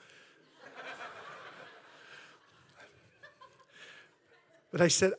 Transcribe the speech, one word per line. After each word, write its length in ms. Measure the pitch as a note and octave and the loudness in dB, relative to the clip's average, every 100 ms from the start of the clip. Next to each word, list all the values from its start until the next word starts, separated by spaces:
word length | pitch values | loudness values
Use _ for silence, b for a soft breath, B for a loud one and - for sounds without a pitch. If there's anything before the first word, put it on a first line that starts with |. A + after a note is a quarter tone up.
<laughs> 60 | b b b b - - - - - - - - - - - - - - - - - - - - - - - - - - - - D5 - C5+ C5 C5+ B B B B _ _ - - - - | b b b b -20 -20 -18 -14 -12 -10 -12 -12 -14 -14 -14 -16 -18 -20 -20 -20 -20 -20 -20 -20 -20 -20 -20 -20 -20 -20 -20 -20 -20 -20 -20 -20 -20 B B B B _ _ -20 -20 -20 -2
But 100 | F3+ | 6
I 80 | E3+ | 8
said, 240 | - F#3+ | 8 6